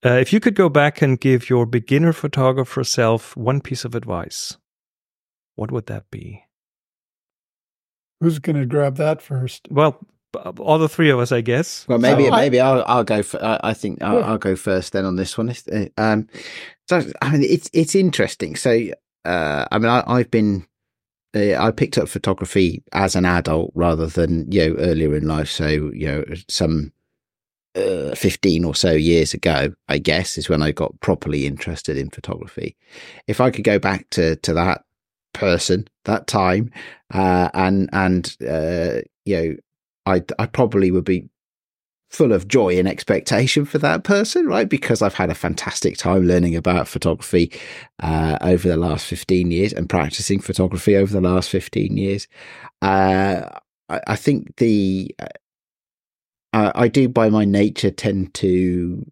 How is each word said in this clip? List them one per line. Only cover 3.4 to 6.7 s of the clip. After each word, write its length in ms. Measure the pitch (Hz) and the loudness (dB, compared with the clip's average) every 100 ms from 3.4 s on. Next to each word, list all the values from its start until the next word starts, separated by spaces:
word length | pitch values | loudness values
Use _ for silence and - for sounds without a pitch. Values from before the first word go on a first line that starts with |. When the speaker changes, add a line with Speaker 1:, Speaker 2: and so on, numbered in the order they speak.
| 113 139 | -2 -2
Speaker 1:
piece 240 | - 127 | -4 -8
of 100 | 123 117 | -6 -8
advice, 640 | 117 90 - - - - _ _ _ _ _ _ _ _ _ - | -6 -8 -8 -12 -12 -14 _ _ _ _ _ _ _ _ _ -12
what 160 | 110 | -8
would 160 | 127 110 | -8 -8
that 220 | 107 - | -14 -14
be? 320 | 104 117 98 _ _ _ | -16 -16 -18 _ _ _